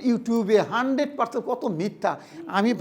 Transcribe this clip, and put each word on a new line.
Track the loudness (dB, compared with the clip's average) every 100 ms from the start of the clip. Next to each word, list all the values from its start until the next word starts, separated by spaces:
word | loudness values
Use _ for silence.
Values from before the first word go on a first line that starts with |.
| 0
YouTube-এ | 0 0 0 4 4 4
হান্ড্রেড | 0 0 2 0 0
পার্সেন্ট | -4 -2 -4
কত | -4 -2 -2
মিথ্যা। | -4 -2 -4 -4 -10 -18 -4 0
আমি | 2 6